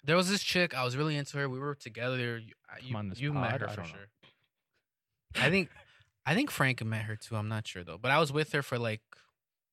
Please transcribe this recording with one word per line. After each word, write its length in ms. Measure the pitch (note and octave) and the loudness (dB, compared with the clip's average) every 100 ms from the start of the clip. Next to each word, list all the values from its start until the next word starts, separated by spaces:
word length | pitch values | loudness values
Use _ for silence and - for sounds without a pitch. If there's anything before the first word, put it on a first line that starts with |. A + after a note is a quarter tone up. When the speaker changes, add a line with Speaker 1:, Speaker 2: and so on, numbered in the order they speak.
Speaker 1:
there 120 | C#3 F3 | 6 4
was 140 | F3+ | 4
this 120 | G3+ | 2
chick. 300 | - F3+ F3 | 2 2 2
I 100 | B2+ | 2
was 120 | B2+ C3 | 0 0
really 200 | D#3 D3 | 0 0
into 200 | C#3 C#3+ | -2 -2
her. 100 | C#3 | -2
We 100 | B2+ | -2
were 160 | C#3+ | -6
together. 640 | C#3+ B2 A2 B2 B2+ A#2+ A#2 | -6 -10 -4 -2 0 -2 -4
You, 140 | A2 - - | -10 -20 -18
I, 80 | G#2+ | -16
Speaker 2:
Come 100 | B2+ | -6
Speaker 1:
you, 80 | G#2+ | -4
Speaker 2:
on 120 | G2+ | -4
this 120 | F#2 | -2
Speaker 1:
you 120 | C#3+ | -2
met 160 | D3 A#2+ | 0 0
Speaker 2:
pod? 100 | B2+ | 0
Speaker 1:
her 60 | G#2+ | -2
Speaker 2:
I 20 | |
Speaker 1:
for 40 | G2+ | -6
Speaker 2:
don't 80 | E2+ | -8
know. 80 | G2 G2 _ - _ _ _ _ _ _ _ _ _ _ | -12 -18 _ -20 _ _ _ _ _ _ _ _ _ _
Speaker 1:
sure. 80 | - | 2
I 60 | C3 | 4
think, 180 | F#3+ F3 - - _ _ _ | 4 0 -8 -20 _ _ _
I 100 | - | 0
think 160 | F3+ D4 | 2 2
Frank 300 | - C3+ B2 | 2 2 2
met 180 | A2+ A2 | -2 -2
her 140 | G#2+ G#2+ | -4 -8
too. 200 | - A2 | -6 -4
I'm 120 | G#2+ | -2
not 180 | A2 - | -4 -6
sure 160 | F#2 | -10
though. 140 | E2+ E2 | -10 -4
But 120 | B2+ | 2
I 60 | D3 | 4
was 120 | D#3 | 4
with 200 | D3 D#3 | 2 0
her 100 | D3 | -2
for, 160 | C3+ B2 | 0 -2
like, 240 | A#2 G#2+ _ - _ _ _ _ _ | -2 -4 _ -20 _ _ _ _ _